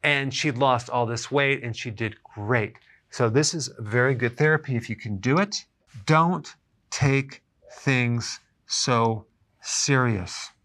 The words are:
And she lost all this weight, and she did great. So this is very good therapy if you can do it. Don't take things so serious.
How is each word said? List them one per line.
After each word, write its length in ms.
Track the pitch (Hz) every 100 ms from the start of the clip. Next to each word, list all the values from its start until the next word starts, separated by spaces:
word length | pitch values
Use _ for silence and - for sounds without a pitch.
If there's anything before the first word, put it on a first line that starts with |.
And 300 | 151 143 139
she 180 | - 156
lost 380 | 120 135 120 -
all 160 | 127 117
this 240 | 117 -
weight, 340 | 139 139 139
and 120 | 120 110
she 160 | 127
did 240 | 104 110 -
great. 540 | - - 104 120 104 - _ _ _
So 180 | - 120
this 260 | 123 151
is 160 | 170 127 -
very 360 | 107 120 131 123
good 220 | 120 -
therapy 400 | 156 156 147 117
if 120 | -
you 60 | 110
can 220 | 113 98
do 220 | 123 156
it. 260 | 202 - - _ _ 120 -
Don't 500 | 156 170 175 - - _ _ _
take 520 | - 139 135 139 - _ _ -
things 680 | - - 131 120 120 - - _ _ _
so 580 | - - 120 113 110 - _ _ _
serious. 880 | - - - 135 123 104 87 - - _